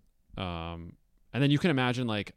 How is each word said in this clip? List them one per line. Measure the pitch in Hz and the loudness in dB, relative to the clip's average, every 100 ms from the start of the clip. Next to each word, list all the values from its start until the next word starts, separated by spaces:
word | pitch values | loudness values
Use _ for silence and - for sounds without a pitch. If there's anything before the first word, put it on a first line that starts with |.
| _ _ _ - | _ _ _ -8
Um, | 92 85 82 85 85 - _ _ _ | -6 -4 -6 -8 -12 -16 _ _ _
and | 120 | 0
then | 139 | 4
you | 143 | 4
can | 185 | 4
imagine, | 139 127 123 120 | 2 2 0 0
like, | 104 98 | -2 -4